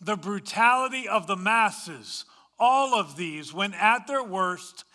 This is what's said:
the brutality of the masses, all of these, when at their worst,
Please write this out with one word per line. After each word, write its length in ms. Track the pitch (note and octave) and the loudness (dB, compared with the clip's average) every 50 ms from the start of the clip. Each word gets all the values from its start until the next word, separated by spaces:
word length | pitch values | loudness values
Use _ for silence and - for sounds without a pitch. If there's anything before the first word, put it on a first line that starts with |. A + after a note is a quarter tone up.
the 160 | F3 E3+ G#3+ | -4 -4 -4
brutality 920 | F#3+ D3+ F#3+ G3+ G3 G3 - - G#3 A3+ A#3+ B3 B3+ C4 C4 B3+ C4 B3 G3+ | -4 -4 -4 -6 -6 -6 -6 0 4 4 4 4 4 2 -2 -4 -6 -2 0
of 180 | G3+ G#3+ F3 | 0 0 0
the 100 | D#3 G3 | 0 -2
masses, 880 | F#3 F#3 G#3 A3+ A3+ A3 G3+ - - - F3 D#3 B2+ G#2 - - - - _ - _ _ _ _ - | -2 0 2 2 4 4 2 0 -4 -12 -12 -14 -14 -14 -12 -12 -12 -14 _ -20 _ _ _ _ 2
all 340 | A3+ B3 C4 C4+ C#4 C4+ D4 | 4 6 6 4 4 2 2
of 220 | G#3+ F#3 D3 C#3 | 0 0 -2 -6
these, 360 | D3+ F3+ E3 D3+ D3+ D3 - D3+ | -8 -8 -8 -8 -10 -12 -8 -4
when 220 | F3 G3 G3+ F#3+ | -4 -4 -2 0
at 320 | E3+ G3+ G#3+ A#3 B3 - | 2 4 4 4 4 0
their 160 | - C#4 C4+ B3+ | -2 -4 -4 -2
worst, 600 | G#3 F#3 F#3+ F#3 F3+ F3+ F3 - - - - - _ _ | -2 -2 0 0 0 -2 -4 -8 -16 -18 -20 -20 _ _